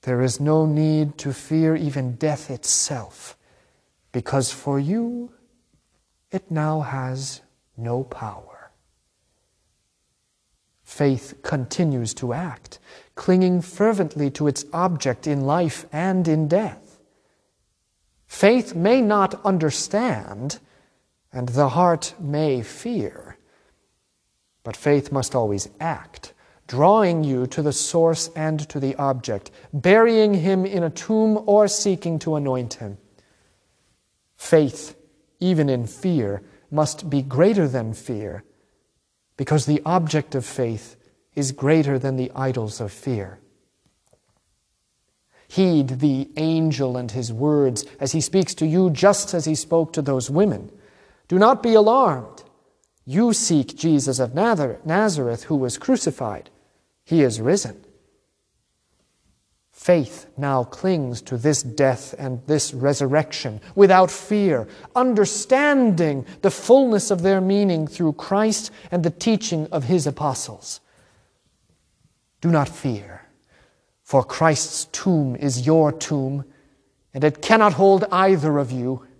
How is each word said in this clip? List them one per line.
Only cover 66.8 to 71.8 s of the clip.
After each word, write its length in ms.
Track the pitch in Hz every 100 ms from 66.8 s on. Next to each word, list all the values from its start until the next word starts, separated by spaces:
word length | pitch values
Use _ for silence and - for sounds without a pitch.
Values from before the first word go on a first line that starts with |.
| 262 214 -
of 120 | 190
their 180 | 180 190
meaning 460 | 185 202 202 170 156
through 280 | - 165
Christ 560 | 143 - 196 220 214 - - -
and 120 | 175
the 80 | 170
teaching 560 | 160 - 214 - 160 156
of 140 | 160
his 220 | 127 180 147
apostles. 760 | 131 151 123 - 107 - - _ _ _ _ _ _ _ _ _ _